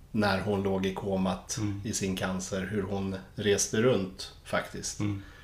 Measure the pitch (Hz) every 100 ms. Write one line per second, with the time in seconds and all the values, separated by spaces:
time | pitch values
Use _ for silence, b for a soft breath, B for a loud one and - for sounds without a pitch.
0 | - 110 104 95 95 98 98 95 95 92
1 | 101 95 95 90 - - 104 98 98 104
2 | 95 92 98 92 - 95 95 104 95 98
3 | 98 95 - - 104 98 - 110 123 104
4 | 92 - - - - 90 - 92 - -
5 | 104 101 B B